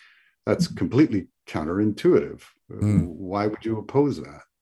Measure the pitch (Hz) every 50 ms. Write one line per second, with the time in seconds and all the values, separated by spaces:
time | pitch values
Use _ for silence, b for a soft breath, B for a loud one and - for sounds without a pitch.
0 | b b b b b b b b - - 107 - 175 - - - 95 85 95 127
1 | 156 - 113 95 87 - _ _ _ - - 95 78 78 87 98 107 107 104 -
2 | - 175 175 101 - - - - - - _ _ _ - - 101 104 104 104 95
3 | - 87 80 82 95 90 95 101 104 107 107 - - 113 113 107 101 - - 135
4 | 147 143 117 78 69 - - - - _ _ _